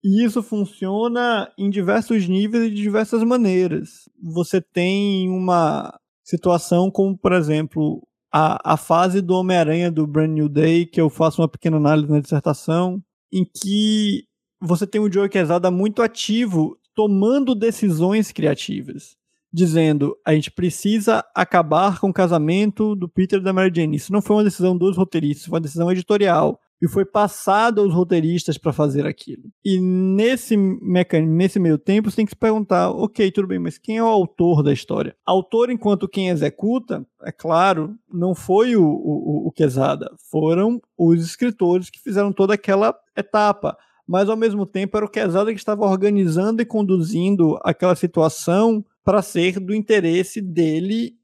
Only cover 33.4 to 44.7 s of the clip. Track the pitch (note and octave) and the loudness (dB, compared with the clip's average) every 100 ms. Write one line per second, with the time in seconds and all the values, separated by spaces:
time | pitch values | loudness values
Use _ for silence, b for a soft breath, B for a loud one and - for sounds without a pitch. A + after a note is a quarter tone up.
33.4 | F#3+ F#3 E3+ - - A3 A3+ G#3+ F3 - | -4 -4 -6 -8 -6 -2 2 2 0 0
34.4 | F3 D#3 C#3+ C3+ - - - _ - F#3+ | 2 4 2 0 -4 -6 -6 _ -2 -2
35.4 | F#3+ A3+ A#3+ A#3+ G#3 G3+ F#3+ G3 F#3 E3 | 0 0 0 0 0 0 -2 -4 -2 0
36.4 | D3 - G#3 B3+ B3 E3 C3+ _ - - | -2 -2 -4 -4 -4 -10 -10 _ -16 -10
37.4 | E3 E3 F#3+ E3+ D#3 A3+ _ F3 F3 F3 | -2 2 2 0 -4 -10 _ -4 -4 -4
38.4 | - F#3+ B3 A3+ D#3+ D3 D#3 D3 - D3+ | 0 2 4 4 4 2 -4 -4 -4 -4
39.4 | E3 - D3+ B2+ C#3 D3 - - - D#3 | -4 0 0 2 0 -2 -8 -16 -6 -2
40.4 | D#3 E3+ G#3+ A#3+ _ - E3+ E3+ E3 - | 0 2 0 -2 _ 0 2 2 0 -4
41.4 | B3 - F3 F#3 F3+ - - G3 G3+ F#3+ | -4 0 0 0 -4 -14 -4 -2 -2 0
42.4 | G3 G#3 - G3 A3 - _ - G3+ G#3+ | 0 0 0 2 0 -2 _ -10 -4 0
43.4 | G#3 G3+ - - b b - F3+ G3+ A3 | 0 0 -4 -8 b b -4 0 0 0
44.4 | A3+ G3+ G3 | -2 -2 -4